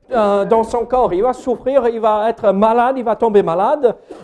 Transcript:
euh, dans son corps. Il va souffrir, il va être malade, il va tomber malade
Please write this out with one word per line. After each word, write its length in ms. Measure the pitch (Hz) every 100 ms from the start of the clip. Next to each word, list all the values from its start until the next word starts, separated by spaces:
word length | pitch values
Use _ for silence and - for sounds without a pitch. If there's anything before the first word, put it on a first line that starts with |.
| _
euh, 340 | 247 208 202 196
dans 180 | 226
son 220 | 220 247 226
corps. 260 | 254 220
Il 100 | 180
va 120 | 240
souffrir, 520 | 247 - 233 254 277 233
il 120 | 233
va 300 | 214 214 214
être 220 | 226 214
malade, 440 | 196 220 233 240 269
il 80 |
va 120 | 233 208
tomber 260 | 226 202
malade 540 | 180 170 214 302 247 202 - -